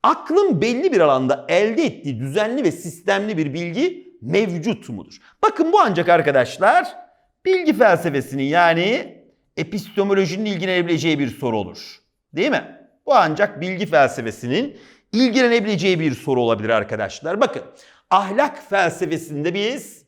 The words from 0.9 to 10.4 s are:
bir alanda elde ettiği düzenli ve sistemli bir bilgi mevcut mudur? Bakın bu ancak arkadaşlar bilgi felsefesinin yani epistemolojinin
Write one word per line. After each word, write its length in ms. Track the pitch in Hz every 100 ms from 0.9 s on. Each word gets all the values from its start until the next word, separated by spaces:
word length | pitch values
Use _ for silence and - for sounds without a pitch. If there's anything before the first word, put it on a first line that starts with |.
bir 80 | 226
alanda 460 | 156 131 127 139 -
elde 340 | 170 214 226
ettiği 380 | 285 - 135 117
düzenli 440 | 135 147 214 262
ve 80 | 208
sistemli 640 | 160 170 - - 196 208 180
bir 180 | 147
bilgi 640 | 147 170 175 359 359 - _
mevcut 680 | 110 185 214 170 160 - -
mudur? 280 | 104 - - _ _
Bakın 300 | 427 427 330
bu 80 | 415
ancak 280 | 294 170 170
arkadaşlar 840 | 170 147 139 123 - 196 339 349 - - _ _ _
bilgi 280 | 370 370 311
felsefesinin 680 | 202 220 170 170 139 127 135
yani 760 | 135 165 170 165 190 240 - - _ _ _ -
epistemolojinin 880 | 127 208 - - 196 196 185 185